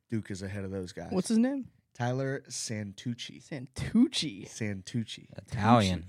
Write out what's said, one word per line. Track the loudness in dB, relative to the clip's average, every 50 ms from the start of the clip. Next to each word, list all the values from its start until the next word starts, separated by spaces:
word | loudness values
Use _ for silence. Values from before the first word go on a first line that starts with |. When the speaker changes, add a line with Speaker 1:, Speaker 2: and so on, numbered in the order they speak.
| _ -4
Speaker 1:
Duke | -4 -4 -4 -4
is | -8 -8
ahead | -6 -6 -6 -6 -6
of | -4
those | -4 -6 -6 -6 -8
guys. | -10 -6 -2
Speaker 2:
What's | 0 0 2 4
his | 4 4
name? | 4 4 2 -2 -6 -8 -14 _ _ _ -6
Speaker 1:
Tyler | -2 0 0 0 0 -2 -2 -4 -4 -6 -8
Santucci. | -8 -8 -6 -4 -4 -4 -6 -6 -8 -8 -6 -6 -6 -6 -8 -12 -14 -14 -14
Speaker 2:
Santucci. | -12 -10 -10 -10 -10 -8 -8 -2 2 6 6 6 6 4 0 -4 -4 -6 -8 -12 -12
Speaker 1:
Santucci. | -6 -4 -2 -2 -2 -4 -6 -4 -4 -4 -4 -4 -8 -14 -16 -16 -18 -18
Speaker 3:
Italian. | -12 -8 -4 2 6 8 8 8 8 6 4 0 -2